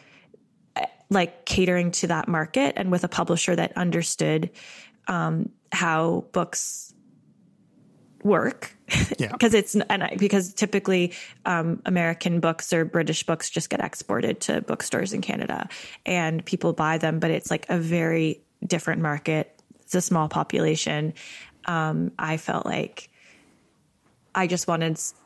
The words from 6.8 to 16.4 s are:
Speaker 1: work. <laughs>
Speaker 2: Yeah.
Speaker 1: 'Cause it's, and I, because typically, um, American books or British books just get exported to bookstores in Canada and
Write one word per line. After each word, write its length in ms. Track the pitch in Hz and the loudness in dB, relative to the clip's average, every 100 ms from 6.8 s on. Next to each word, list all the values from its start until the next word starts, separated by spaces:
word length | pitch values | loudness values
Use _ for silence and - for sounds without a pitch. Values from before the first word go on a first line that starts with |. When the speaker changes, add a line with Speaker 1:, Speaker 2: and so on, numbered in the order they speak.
| - - _ _ _ _ _ _ _ _ _ _ _ - | -14 -20 _ _ _ _ _ _ _ _ _ _ _ -2
Speaker 1:
work. 520 | 202 170 - - - - - | 4 4 4 -2 -14 -16 -2
<laughs> 200 | - - - | 0 0 0
Speaker 2:
Yeah. 180 | 110 - | -2 4
Speaker 1:
'Cause 160 | 233 | 4
it's, 220 | 208 196 208 | 4 4 0
and 280 | - 196 | 2 0
I, 120 | 170 185 | -2 0
because 360 | 202 196 185 | 2 2 0
typically, 600 | - 208 202 196 185 175 - - - - | -4 0 0 2 2 2 -4 -18 -8 -2
um, 360 | 175 165 165 - | 0 0 -2 0
American 540 | 180 165 165 175 170 | 2 2 0 0 2
books 320 | 165 165 - | 0 -2 0
or 140 | 170 160 | 0 2
British 400 | 170 160 165 - | 0 0 -2 -2
books 240 | 160 - | -4 -2
just 200 | 165 - | -6 -4
get 120 | - | -4
exported 580 | - - - - - - | -4 -8 -4 -2 0 -2
to 200 | - - | -2 -2
bookstores 500 | - - - - 190 | -2 -4 -2 -2 -2
in 100 | 208 | -4
Canada 460 | - - - - - - - - - | -4 -4 -4 -6 -8 -12 -16 -12 -2
and 400 | 180 160 160 | 0 0 -2